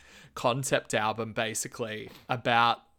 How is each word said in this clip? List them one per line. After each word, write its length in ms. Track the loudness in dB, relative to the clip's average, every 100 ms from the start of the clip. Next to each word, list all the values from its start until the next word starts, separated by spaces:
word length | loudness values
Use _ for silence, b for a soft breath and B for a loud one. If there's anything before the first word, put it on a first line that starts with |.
| B B B
concept 600 | -2 0 0 0 -2 0
album, 380 | -2 0 -2 -6
basically, 800 | -4 -4 -4 -8 -8 -8 -8 -12 -16 -6
about 540 | -4 2 6 6 2 _